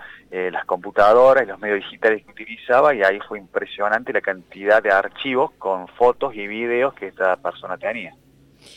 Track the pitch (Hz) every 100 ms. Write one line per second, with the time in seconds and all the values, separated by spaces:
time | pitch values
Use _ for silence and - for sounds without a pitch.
0 | - - _ 92 90 82 - 90 95 -
1 | 104 117 131 135 104 95 104 101 - 110
2 | 113 107 - - 110 113 - 123 151 123
3 | 95 101 - 104 90 - 98 - 104 110
4 | 127 110 98 92 87 95 101 107 104 98
5 | 98 - 139 127 151 - 95 92 87 -
6 | 120 120 139 104 101 107 120 120 135 -
7 | 95 - 95 90 87 - 95 90 98 117
8 | 82 - _ _ _ _ -